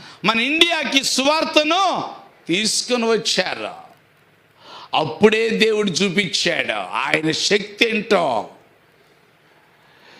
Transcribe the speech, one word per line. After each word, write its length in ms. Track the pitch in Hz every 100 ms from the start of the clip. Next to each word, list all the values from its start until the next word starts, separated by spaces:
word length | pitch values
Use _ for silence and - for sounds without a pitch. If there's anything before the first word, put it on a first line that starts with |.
| - - -
మన 140 | 226
ఇండియాకి 640 | 247 311 339 330 262 262
సువార్తను 1080 | 262 - 262 311 311 311 302 349 381 240 - - - _ -
తీసుకొని 600 | 175 214 - - 247 226
వచ్చారు. 640 | 226 156 - 180 120 104 85 - - _ _ _ _ _ _ - - -
అప్పుడే 560 | 131 156 - 208 220 226
దేవుడు 420 | 202 220 214 208
చూపించాడు 800 | 147 196 170 185 - 175 151 117
ఆయన 580 | 107 92 101 139 156 156
శక్తి 580 | 147 - 208 202 - 233
ఏంటో. 600 | 220 - 196 160 113 90 - _ _ _ _ _ _ _ _ _ _ _ _ _ - - -